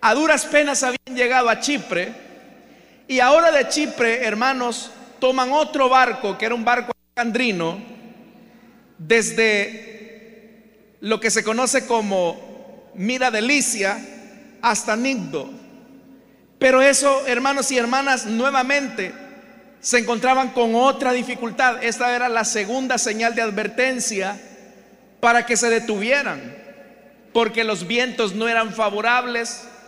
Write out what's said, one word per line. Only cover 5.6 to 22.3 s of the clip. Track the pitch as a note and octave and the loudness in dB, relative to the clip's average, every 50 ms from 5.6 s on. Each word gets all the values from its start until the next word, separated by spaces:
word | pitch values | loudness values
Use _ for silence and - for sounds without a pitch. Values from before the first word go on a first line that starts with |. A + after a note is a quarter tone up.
| D#4 - - D4 C4+ B3+ | 0 0 0 2 2 4
barco, | B3+ C4 B3+ B3 A3 - - G#3 F#3+ E3+ | 6 6 4 4 2 -4 -4 -6 -4 -2
que | G#3+ | -4
era | A3 A#3 | -4 -4
un | A#3+ A3+ | -2 0
barco | A#3 A#3+ A#3+ A#3 A#3+ A#3+ _ _ _ _ - | 0 0 0 0 -6 -10 _ _ _ _ -4
alejandrino, | A#3+ A#3 G#3 - B3+ A#3+ G#3 F3 E3 E3 E3+ G3 A3+ - - - - - - - - - - - - - - - - - - - _ _ _ _ | -4 -2 0 0 0 0 0 0 -2 -4 -6 -8 -12 -16 -20 -20 -20 -20 -20 -20 -20 -20 -20 -20 -20 -20 -20 -20 -20 -20 -20 -20 _ _ _ _
desde | D#3+ D#3 A3+ A#3 G#3+ - E3 F3+ A3+ A3 G#3+ G3+ G3+ G#3 A3+ - - - - - - - - - - - - - - - - - - - _ _ _ _ _ _ | -2 2 2 2 2 0 0 0 2 2 2 2 0 -4 -6 -14 -16 -18 -18 -18 -20 -20 -20 -20 -20 -20 -20 -20 -20 -20 -20 -20 -20 -20 _ _ _ _ _ _
lo | - G3+ A3 A3 | -2 -2 -2 0
que | A3 A3+ | 0 0
se | G#3+ A3 G#3 | 0 0 0
conoce | G#3 A3 A3+ C4 B3 - C4+ - | 0 0 0 0 2 2 0 0
como | - A#3+ A3+ G#3+ G#3 G3 F#3+ F3+ E3+ - - - - - - - - - - - - - | 2 0 0 0 0 0 0 0 0 -2 -4 -12 -18 -20 -20 -20 -20 -20 -20 -20 -20 -12
Mira | - F3+ G#3+ B3+ B3+ B3+ B3+ | -6 -4 -2 0 2 0 0
de | A3+ G#3+ | 2 0
Licia | G#3 B3 C#4+ C#4+ - - - A3 G3 F#3+ G3+ A3+ - - - - - - - - - - - - | 2 2 2 2 2 0 -2 -2 -2 -2 -2 -4 -8 -14 -18 -18 -20 -20 -20 -20 -20 -20 -20 -2
hasta | - A#3 A3 G#3 - - G#3+ | 0 0 0 0 0 -2 -2
Nigdo. | A3 A#3+ C4+ C4+ A#3+ F3+ D#3+ C#3+ D3+ C3 B2+ - - - - - - - - - - - - - - - _ _ _ _ _ _ _ | 0 0 -2 -2 -4 -6 -6 -8 -8 -8 -8 -14 -18 -20 -20 -20 -20 -20 -20 -20 -20 -20 -20 -20 -20 -20 _ _ _ _ _ _ _
Pero | - C4 C4 C4 | 4 6 6 8
eso, | C4 C#4 C#4 C#4 C#4 C#4 C#4 C4+ C#4 C4+ | 6 6 4 4 4 2 2 2 0 -2
hermanos | B3 A#3+ B3+ C#4 C#4 C#4 C4+ C#4 | -2 0 0 0 0 0 -2 0
y | C#4 B3+ | 0 0
hermanas, | A#3 A#3 B3 C4+ C#4 C#4 C4 B3 A#3+ | 0 0 0 0 2 2 0 0 0
nuevamente | G#3+ A3 A3+ B3 C4+ C#4 C4+ B3+ B3+ C#4 C#4+ C#4 B3+ - - G3 F#3 - - - - - - - - - - - - - _ | -4 -2 0 0 2 2 0 0 2 0 0 -2 -4 -6 -8 -8 -8 -8 -14 -18 -20 -20 -20 -20 -20 -20 -20 -20 -20 -20 _
se | - - - A#3+ | -8 0 0 0
encontraban | A#3 G3 A#3+ A3+ F#3+ B3+ C4 C4 C4 B3 | 2 2 -4 0 2 2 2 2 2 -2
con | B3+ B3+ A#3+ A3+ A3+ | 0 0 0 2 2
otra | A#3 B3 C4+ C4 B3+ C#4 B3+ | 4 4 2 2 2 0 0
dificultad. | B3 B3 A#3+ - B3 - A#3 A#3 F#3+ - C4 B3+ A#3+ G#3+ - | 0 0 -2 -4 -8 -8 -8 -10 -2 2 2 2 2 0 -4
Esta | A#3 A3 A3+ B3 B3 B3 | -4 -2 0 0 0 0
era | A#3+ B3 B3 | 0 0 0